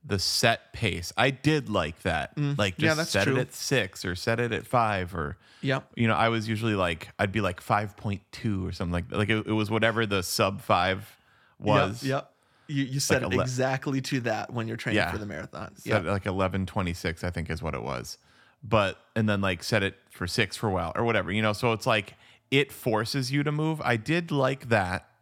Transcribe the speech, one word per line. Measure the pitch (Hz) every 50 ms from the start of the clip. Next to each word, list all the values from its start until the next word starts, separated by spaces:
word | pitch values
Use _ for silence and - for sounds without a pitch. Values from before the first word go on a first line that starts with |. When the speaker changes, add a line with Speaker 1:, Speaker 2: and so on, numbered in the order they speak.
| _
Speaker 1:
the | - 101 95
set | - - - - - 117 113 - - _
pace. | - - - 98 85 87 85 - - -
I | 120 135
did | 139 139 - 147 156 151 127 110
like | 104 98 82 78 78 - -
that. | 95 85 78 67 - - -
Speaker 2:
Mm. | 147 143 143 143
Speaker 1:
Like, | 104 98 90 -
Speaker 2:
Yeah, | 151 160
Speaker 1:
just | 160 151
Speaker 2:
that's | 165 160
Speaker 1:
set | - 98 98
Speaker 2:
true. | 139 135
Speaker 1:
it | 131
at | 107 - -
six | - - - 143 127 101 90 - - -
or | 95 87
set | 87 - - 117 117
it | 120 117 110
at | 85 -
five | - - 123 117 110 104 95 92 87 92
or, | 87 78 73 - - _ - - -
Speaker 2:
Yep. | - 135 131 135 - _ -
Speaker 1:
you | - 117 113
know, | 110
I | 76 113 117
was | 113 113 107 107
usually | 113 104 113 113 107
like, | 98 92 87 85 80 - - - -
I'd | 101 104 95
be | 113
like | 101 92 90 -
five | - - 113 104 107 101 - -
point | - 113 101 95 _ _
two | - - - 117 101 95 92
or | 87
something | 87 - 90 85 87
like | 87 87 -
that. | - 98
Like, | 107 104
it, | 113 107 107 -
it |
was | 107 110 107 104
whatever | 110 113 110 113 110 113 113
the | 104 101 98 90
sub | - - - 110 98 101 98
five | - - 107 90 87 95 95 95 101 - - _ _ _ _ _ _ _ _ _
Speaker 2:
Yep, | - 104
Speaker 1:
was. | 104 101 95 95 104 120 135
Speaker 2:
yep. | 135 131 143 - - _ _ _ _ _ _ _ -
You, | 151 139 139
you | 127 131 139
set | - - - 135 -
Speaker 1:
Like | - 123
Speaker 2:
it |
Speaker 1:
ele- | 123
Speaker 2:
exactly | - 127 127 123 131 131 131 135 - 151 135 135
to | 131 - 143 131
that | 117 117 107 107 - - -
when | 120 110 113
you're | 113 120
training | - 127 107 104
Speaker 1:
Yeah. | 90 82
Speaker 2:
for | 87 104
the | 104
marathon. | 101 82 76 95 - - - - - -
Speaker 1:
Set | - - -
Speaker 2:
Yep. | 110 107 90
Speaker 1:
it, | 78
like, | 101 98 -
eleven | - 90 95 95 92 92 98 95
twenty-six, | 90 - 107 95 87 82 - - 87 82 - -
I | 87
think | 85 87 82 73
is | 82 78
what | 78 82 71
it | 64 57
was. | 65 67 62 58 - - - _ _ _ _ - _ _ _ -
But, | 104 113 110 101 95 - - _ _ _
and | 117 110 107
then, | 104 98
like, | 98 95 92 85 -
set | - 117 107 98
it | 98 92 - _ _
for | - - 90 90
six | - - 110 95 -
for | - - 110
a |
while | 95 90 85 80 -
or | - 117
whatever, | 117 113 104 90 85
you | 95 107
know? | 110 110 107
So | - - 120 113
it's | 104 - 131
like, | 117 107 104 - - _ - - - _ _ _
it | 135 139 143 -
forces | - - - 131 110 107 113 113 - 139 127 123
you | 135 143 143
to | 147
move. | 147 151 156 156 160 151
I | - - 120 113
did | 107 139 156 175 175 165
like | 156 143 131 131 139 139 - 127
that. | 117 107 95 90 92 95 - _ _ _